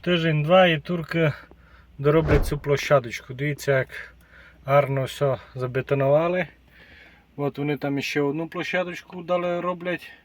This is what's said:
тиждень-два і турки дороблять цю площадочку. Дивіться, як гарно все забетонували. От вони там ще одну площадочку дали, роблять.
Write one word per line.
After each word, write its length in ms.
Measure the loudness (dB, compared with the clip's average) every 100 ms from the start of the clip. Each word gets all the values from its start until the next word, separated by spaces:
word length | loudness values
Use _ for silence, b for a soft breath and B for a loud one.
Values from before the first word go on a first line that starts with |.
тиждень-два 640 | 0 0 2 0 4 6 6
і 120 | 2
турки 540 | -2 -6 -4 0 0 B B B B B B -2
дороблять 480 | 2 4 4 4 2
цю 120 | -4
площадочку. 760 | 0 -2 4 2 2 -12 -12
Дивіться, 440 | -6 -6 -4 0 0
як 380 | 0 -10 -18 -20 B B B B 2
гарно 380 | 2 4 -2
все 340 | -4 -2 -2 -2 -8 -8
забетонували. 920 | -4 -4 -2 0 4 2 2 -2 -4 _ _ B B B B B B -6
От 220 | -6 -4
вони 200 | -4 -4
там 240 | -2 -4
ще 200 | -2 -2
одну 260 | 0 -2 -6
площадочку 760 | -8 -4 -4 -4 -10 -16 -16
дали, 380 | -4 -2 -2 -4
роблять. 500 | -4 -6 -6 -8 -10 -20